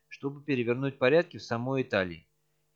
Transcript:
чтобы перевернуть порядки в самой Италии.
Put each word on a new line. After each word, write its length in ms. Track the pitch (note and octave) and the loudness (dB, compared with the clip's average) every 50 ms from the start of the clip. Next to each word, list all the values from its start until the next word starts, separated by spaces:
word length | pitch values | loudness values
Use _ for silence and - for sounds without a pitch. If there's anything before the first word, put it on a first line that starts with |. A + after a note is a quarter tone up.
| _ _ | _ _
чтобы 360 | - - - C#3 C#3 D3 C#3 | -16 -12 -10 -10 -10 -8 -6
перевернуть 540 | - C#3+ B2 A#2+ A2+ A#2+ B2+ C3+ C#3 C3+ - | -2 -2 0 0 0 0 0 -2 -4 -2 0
порядки 400 | B2+ B2+ C#3+ E3 F3 E3+ - A2+ | 2 4 6 4 4 2 -4 -14
в 60 | - | -8
самой 400 | - A#2+ A#2 A#2+ B2+ C3+ C3+ B2+ | -6 -6 -4 -4 -2 -2 -2 -2
Италии. 440 | C3 - G2+ F#2+ F2+ E2+ D#2+ - _ _ _ _ _ _ _ _ _ _ | 0 0 0 0 0 -4 -10 -16 _ _ _ _ _ _ _ _ _ _